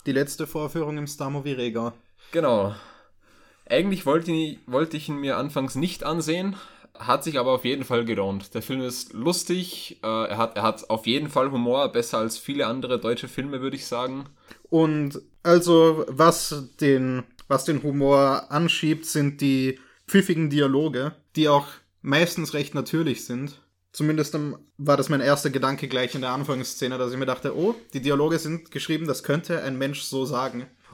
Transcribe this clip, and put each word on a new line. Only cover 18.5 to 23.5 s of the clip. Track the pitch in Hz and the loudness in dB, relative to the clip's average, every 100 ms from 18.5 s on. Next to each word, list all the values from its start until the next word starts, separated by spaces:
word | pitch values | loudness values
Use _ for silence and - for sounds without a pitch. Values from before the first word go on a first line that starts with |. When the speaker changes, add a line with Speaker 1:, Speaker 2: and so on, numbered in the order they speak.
Speaker 1:
anschiebt, | 147 170 - 156 151 - | 0 2 2 0 0 -2
sind | 156 143 143 | 0 0 2
die | 143 135 131 131 - _ - | 2 2 0 -4 -12 _ 2
pfiffigen | 196 190 165 156 | 4 4 2 2
Dialoge, | 143 139 135 160 123 143 - _ - | 2 4 2 2 -2 -4 -8 _ 0
die | 151 | 4
auch | 143 143 - _ _ | 4 2 -16 _ _
meistens | 139 143 170 175 156 | 0 2 2 0 -4
recht | 147 143 143 | -4 -4 -6
natürlich | 120 160 160 120 | -2 -2 0 -2
sind. | - 123 143 | -6 -8 -8